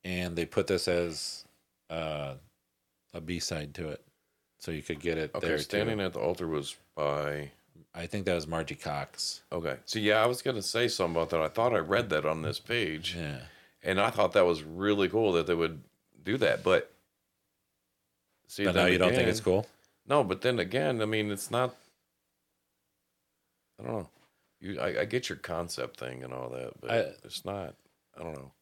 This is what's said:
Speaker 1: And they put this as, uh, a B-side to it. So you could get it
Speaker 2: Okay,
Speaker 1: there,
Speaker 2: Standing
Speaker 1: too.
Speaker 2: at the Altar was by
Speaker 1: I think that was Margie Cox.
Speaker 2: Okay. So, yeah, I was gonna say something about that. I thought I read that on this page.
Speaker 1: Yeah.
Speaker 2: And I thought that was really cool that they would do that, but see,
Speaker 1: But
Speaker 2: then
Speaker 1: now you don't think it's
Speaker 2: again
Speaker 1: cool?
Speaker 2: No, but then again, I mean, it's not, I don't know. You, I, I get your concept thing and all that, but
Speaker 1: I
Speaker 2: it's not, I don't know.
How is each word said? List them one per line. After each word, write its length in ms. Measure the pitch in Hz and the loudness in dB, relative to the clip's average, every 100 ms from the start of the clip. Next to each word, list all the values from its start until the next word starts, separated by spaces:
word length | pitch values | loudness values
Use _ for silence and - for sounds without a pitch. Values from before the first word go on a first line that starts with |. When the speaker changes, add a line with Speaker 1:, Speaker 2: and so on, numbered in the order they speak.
Speaker 1:
And 300 | 92 90 90 | -4 -4 -2
they 120 | 85 80 | -2 0
put 200 | - 95 | 0 2
this 220 | 90 - | 2 4
as, 560 | 87 85 76 - - - _ _ _ _ | 2 0 -4 -8 -10 -16 _ _ _ _
uh, 460 | 82 80 76 71 67 - _ _ _ _ _ _ | -6 -4 -4 -6 -10 -18 _ _ _ _ _ _
a 60 | 87 | -12
B-side 520 | 80 90 - 82 73 | -6 -6 -4 -6 -6
to 140 | 71 78 | -8 -8
it. 140 | - _ _ _ _ _ _ | -8 _ _ _ _ _ _
So 140 | - | -8
you 100 | 78 | -8
could 160 | - 76 | -6 -4
get 180 | 85 80 | -2 -2
it 140 | 78 | -2
Speaker 2:
Okay, 140 | - 85 | -2 0
Speaker 1:
there, 120 | 78 | -2
Speaker 2:
Standing 400 | - 104 110 107 | -2 -2 0 0
Speaker 1:
too. 60 | |
Speaker 2:
at 80 | 95 | -2
the 40 | 82 | -2
Altar 280 | 71 92 85 | -2 -2 -2
was 260 | 76 71 - _ - | -2 -4 -12 _ -2
by 560 | 73 71 73 73 71 _ _ 82 78 | -2 0 -2 -4 -8 _ _ -20 -16
Speaker 1:
I 120 | 85 87 | -12 -6
think 180 | 107 | -4
that 100 | 95 | 0
was 120 | 87 76 | 0 0
Margie 280 | 82 78 | -4 -4
Cox. 680 | 73 - 73 71 - - - _ | -6 -6 -6 -6 -6 -6 -6 _
Speaker 2:
Okay. 240 | 87 82 65 | -4 -4 -6
So, 140 | - 110 | -6 0
yeah, 240 | 104 107 | 4 6
I 40 | 117 | 6
was 140 | 123 | 4
gonna 200 | - 113 | -2 -2
say 260 | 95 113 120 | -2 2 2
something 260 | - 87 | 2 2
about 160 | 82 80 | 2 2
that. 100 | 85 | 2
I 60 | 80 | 0
thought 260 | - 120 | 2 2
I 40 | 107 | 2
read 300 | 80 98 117 | 2 0 2
that 140 | 78 | 0
on 160 | 76 80 | 2 0
this 160 | 78 71 | -2 -4
page. 560 | - 117 92 78 85 | -4 -2 -2 -4 -6
Speaker 1:
Yeah. 280 | 87 78 69 - - - _ | -6 -6 -8 -12 -20 -20 _
Speaker 2:
And 180 | - 95 | 0 2
I 80 | 107 | 2
thought 220 | 104 95 | 4 4
that 140 | 104 90 | 6 6
was 160 | 82 | 4
really 460 | 78 85 101 101 92 | -4 -2 2 4 4
cool 220 | 104 107 | 4 4
that 140 | 85 82 | 4 2
they 80 | |
would 280 | 85 82 76 - _ _ - | 2 0 -2 -16 _ _ -12
do 140 | 80 113 | -4 2
that, 240 | 92 - | 2 4
but 260 | - 90 - _ _ _ _ _ _ _ _ _ _ _ _ _ _ _ _ | 4 4 2 _ _ _ _ _ _ _ _ _ _ _ _ _ _ _ _
see, 160 | - | 0
Speaker 1:
But 80 | 101 | 2
Speaker 2:
then 120 | 87 90 | 4 6
Speaker 1:
now 40 | |
you 60 | 90 | 6
don't 160 | 90 | 6
think 140 | 127 113 | 6 2
it's 120 | 110 | 2
Speaker 2:
again 120 | 98 | 2
Speaker 1:
cool? 140 | 95 - _ _ _ - | 2 0 _ _ _ 0
Speaker 2:
No, 180 | 143 | 2
but 160 | 104 95 | 2 0
then 180 | 123 131 | 0 0
again, 440 | 90 123 151 120 | 0 0 0 0
I 20 | |
mean, 260 | 107 110 104 | 0 0 0
it's 200 | 101 - | -4 -2
not, 260 | 120 127 - _ _ _ _ _ _ _ _ _ _ _ _ _ _ _ _ _ _ _ - | -2 -2 -4 _ _ _ _ _ _ _ _ _ _ _ _ _ _ _ _ _ _ _ -12
I 40 | |
don't 80 | 107 | -6
know. 160 | 113 80 _ _ _ _ _ | -6 -6 _ _ _ _ _
You, 200 | 95 87 | -10 -4
I, 200 | 92 - | -2 0
I 40 | |
get 240 | 104 123 - | 0 -2 -4
your 80 | 92 | -8
concept 600 | - 85 85 - 62 - | -6 -4 -4 -6 -6 -6
thing 220 | 62 64 | -10 -8
and 100 | 64 | -10
all 160 | 64 62 | -8 -8
that, 300 | 64 62 - | -8 -10 -10
but 100 | - | 0
Speaker 1:
I 60 | 117 92 - | 0 0 -6
Speaker 2:
it's 200 | - - | -14 -10
not, 300 | 98 101 82 - _ _ _ - | -8 -6 -8 -12 _ _ _ -12
I 40 | |
don't 120 | 82 | -10
know. 180 | 73 67 _ | -10 -14 _